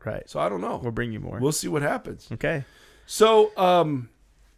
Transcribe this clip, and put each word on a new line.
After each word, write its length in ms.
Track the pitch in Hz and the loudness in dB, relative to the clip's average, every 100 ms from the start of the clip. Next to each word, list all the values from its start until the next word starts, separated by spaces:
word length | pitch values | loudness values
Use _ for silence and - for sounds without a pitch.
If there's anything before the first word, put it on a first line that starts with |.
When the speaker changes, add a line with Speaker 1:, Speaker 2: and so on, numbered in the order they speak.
Speaker 1:
Right. 240 | 110 104 - | -10 -10 -10
Speaker 2:
So 120 | - | -4
I 100 | 160 | -4
don't 120 | 196 | -4
know. 180 | 208 208 | -6 -6
Speaker 1:
We'll 100 | 120 | -6
bring 200 | 113 120 | -6 -6
you 80 | 107 | -8
more. 180 | 90 92 | -10 -2
Speaker 2:
We'll 140 | 131 | -2
see 160 | 151 - | -2 -4
what 160 | 160 | -4
happens. 440 | 143 247 - - - | -2 -4 -8 -16 -14
Speaker 1:
Okay. 320 | 117 147 160 131 _ - _ _ | -6 -4 -4 -8 _ -20 _ _
Speaker 2:
So, 500 | - 220 220 214 - | 4 6 6 4 2
um, 540 | 185 180 156 139 117 _ _ _ _ | 4 4 2 -2 -8 _ _ _ _